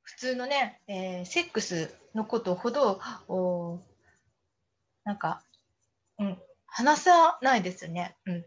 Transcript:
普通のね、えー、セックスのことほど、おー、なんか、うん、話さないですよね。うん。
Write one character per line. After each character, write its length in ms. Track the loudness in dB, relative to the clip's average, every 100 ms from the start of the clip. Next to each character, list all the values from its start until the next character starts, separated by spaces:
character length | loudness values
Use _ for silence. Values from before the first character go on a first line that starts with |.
普 160 | -20 -8
通 180 | -6
の 120 | -4 -2
ね、 340 | -2 -2 -6 -10
え 340 | -8 -6 -8
ー、 40 |
セ 160 | -4 -4
ッ 100 | -2
ク 100 | -4
ス 340 | -4 -4 -6 -10 _
の 100 | -8
こ 140 | -4 -4
と 160 | -2
ほ 160 | -2 -2
ど、 280 | 2 2 0 -8 -14 -6
お 480 | -2 -2 -2 -6 -10
ー、 20 | -14 _ _ _ _ _ _ _ _ _ _ _
な 100 | -8
ん 40 | -4
か、 260 | -4 -6 _ _ _ _ _ _ _ -6
う 60 |
ん、 180 | -6 -6 -16 _
話 380 | _ 2 4 4
さ 340 | 6 8 8 6
な 140 | 2 2
い 40 |
で 100 | 0
す 140 | -8
よ 60 | -10
ね。 260 | -8 -8 _
う 60 | -8
ん。 140 | -8